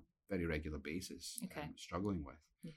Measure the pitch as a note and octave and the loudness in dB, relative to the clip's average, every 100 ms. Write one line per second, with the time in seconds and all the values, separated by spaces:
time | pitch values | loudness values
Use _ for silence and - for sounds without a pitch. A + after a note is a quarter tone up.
0 | - _ - F#2+ E2+ D#2 D#2 D2 C#2+ D#2 | -4 _ -2 2 4 4 2 -2 0 -2
1 | - - - - - - D3 - - F2+ | -2 -6 -6 -4 -4 -2 -6 -6 -2 2
2 | G2+ F#2 C#2 C2 _ _ E3 | 4 2 0 -8 _ _ -12